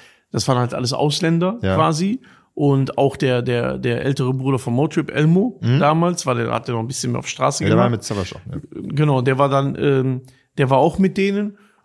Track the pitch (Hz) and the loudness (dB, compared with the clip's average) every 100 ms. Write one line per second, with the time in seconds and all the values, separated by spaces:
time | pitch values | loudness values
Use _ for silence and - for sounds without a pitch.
0 | - _ _ - 123 123 120 - 123 131 | -20 _ _ -4 0 2 0 -2 -4 0
1 | 151 147 165 165 180 233 - - 156 156 | 0 0 0 2 0 -2 0 2 2 0
2 | 190 254 - - _ - 143 135 131 - | -2 -4 -8 -20 _ -2 2 2 0 2
3 | 139 - 135 123 127 120 123 131 127 117 | 0 2 0 0 0 -2 -2 -4 -2 -2
4 | 135 139 127 131 131 135 127 120 156 170 | -2 -2 -2 -2 0 -2 0 0 0 -2
5 | - - 151 175 240 - 117 131 143 160 | -4 0 4 4 2 -2 0 2 4 2
6 | 175 175 135 120 117 117 123 117 117 127 | 0 -2 -4 -2 -2 -4 -4 -6 -4 -6
7 | 123 120 - - 131 135 101 110 120 113 | -4 -4 -6 -2 -2 0 2 2 2 0
8 | - 101 92 - - 131 - - - 143 | -4 -4 -6 -8 -12 -12 -12 -12 -6 0
9 | 151 131 123 131 139 139 139 - 143 135 | 2 2 2 2 2 2 0 0 0 2
10 | 131 127 - - _ - 131 135 160 - | 0 -2 -8 -20 _ -2 2 4 4 2
11 | 190 190 196 202 208 202 _ _ | 0 0 0 0 -4 -8 _ _